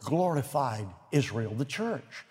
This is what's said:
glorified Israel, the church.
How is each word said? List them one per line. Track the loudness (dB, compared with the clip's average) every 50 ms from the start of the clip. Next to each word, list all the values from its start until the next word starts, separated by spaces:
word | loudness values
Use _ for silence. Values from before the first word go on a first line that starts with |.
glorified | -4 0 2 4 4 4 2 2 0 0 0 0 2 0 0 -4 -6 -8 -10 -14 -6 2 2
Israel, | 2 4 2 0 -2 -2 -2 -2
the | -4 -4
church. | -4 -4 -4 -2 -2 -4 -4 -8 -12 -16 -18 -18 -18